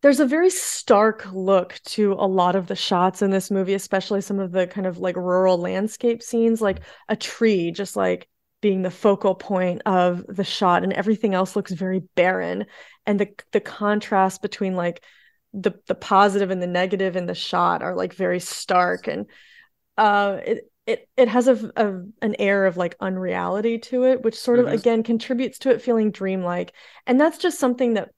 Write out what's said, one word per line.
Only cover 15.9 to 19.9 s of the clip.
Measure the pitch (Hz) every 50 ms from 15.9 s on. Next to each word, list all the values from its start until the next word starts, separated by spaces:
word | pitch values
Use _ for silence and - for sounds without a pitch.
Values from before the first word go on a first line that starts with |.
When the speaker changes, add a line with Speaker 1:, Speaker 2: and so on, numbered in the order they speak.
| -
Speaker 1:
positive | - - - 214 190 202 208 190 202 202 180
and | 190 185
the | 180
negative | 175 175 180 185 190 202 185 190 190 175
in | 185 175
the | 175 180
shot | - - - - 180 175 175 175 165 -
are, | - 185
like, | 180 185 185 -
very | - 196 180 180 180
stark, | 180 - - - - - 190 180 180 180 180 180 -
and, | - - - 208 - - - - - - - _ _ _ _ _ _